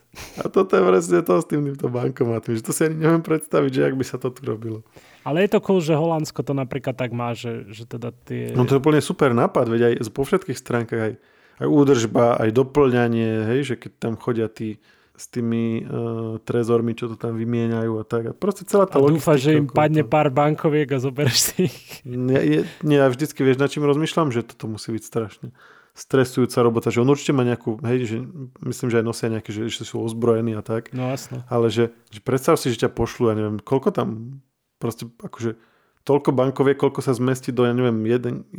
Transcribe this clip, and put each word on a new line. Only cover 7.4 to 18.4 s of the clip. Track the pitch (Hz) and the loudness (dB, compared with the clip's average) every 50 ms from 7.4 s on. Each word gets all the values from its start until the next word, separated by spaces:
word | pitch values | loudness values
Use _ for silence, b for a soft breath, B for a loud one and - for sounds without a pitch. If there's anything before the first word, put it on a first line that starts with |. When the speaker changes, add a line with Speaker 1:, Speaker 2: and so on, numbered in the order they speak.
| - 117 117 117 113 101 | -8 -10 -10 -10 -12 -14
Speaker 2:
že | 107 107 117 | -16 -18 -16
teda | - 127 117 113 117 - | -14 -14 -12 -12 -12 -12
tie | _ _ - 127 120 120 120 135 | _ _ -10 -10 -8 -6 -4 0
Speaker 1:
No | 131 123 | 0 2
to | 123 | 4
je | 139 135 | 2 4
úplne | 131 156 151 143 | 4 4 4 4
super | - - 185 - 151 131 117 | 2 0 0 0 2 2 4
nápad, | 117 151 190 - 160 123 113 | 2 2 2 2 0 0 2
veď | 113 117 120 117 | 2 2 2 2
aj | 117 - 120 113 | 2 0 -4 -6
po | - 139 139 | -6 -6 -2
všetkých | - 196 180 - - 123 | 0 -2 -2 -2 -4 -10
stránkach, | - - - 123 120 113 - 120 113 | -10 -6 -4 -4 -4 -2 -2 -4 -4
aj, | 110 107 101 - b b b b b b b b | -2 -4 -4 -8 b b b b b b b b
aj | 131 147 | -2 2
údržba, | 156 147 143 135 139 117 113 107 92 123 120 117 123 - | 4 6 6 6 6 4 2 2 2 4 4 4 4 2
aj | 117 110 | 2 2
doplňanie, | 110 127 135 127 - 147 143 131 123 123 120 117 117 113 113 110 110 110 107 | 2 2 0 2 2 2 4 4 4 2 2 2 2 0 0 0 -2 -2 -2
hej, | 110 123 139 | -2 -2 -2
že | 143 127 117 | -2 -4 -6
keď | - - - - - | -8 -10 -16 -12 -8
tam | - 117 113 | -6 -6 -6
chodia | - - 131 120 113 110 107 | -4 -4 -4 -2 -2 -2 -4
tí | - - 113 110 104 - b b b b b b | -6 -8 -10 -10 -10 -12 b b b b b b
s | b b - - | b b -18 -12
tými, | - 120 117 117 117 117 117 113 113 113 - | -8 -4 -4 -2 -2 -2 -2 -2 -4 -4 -6
eh, | - 127 120 117 117 113 113 113 110 113 110 | -6 -8 -6 -6 -6 -6 -6 -6 -8 -8 -8
trezormi, | - - 117 120 113 113 120 117 117 117 113 | -6 -2 -2 0 2 2 2 2 2 0 -4
čo | - 123 117 | -4 -6 -10
to | 113 - | -8 -8
tam | - 117 113 | -8 -6 -6
vymieňajú | 113 113 117 120 117 117 117 117 113 113 113 | -4 -4 -2 -2 0 0 0 -2 -2 -2 -2
a | 110 110 107 - | -4 -4 -4 -4
tak. | 120 117 113 | -4 -4 -4
A | 117 | -4
proste | - - | -6 -4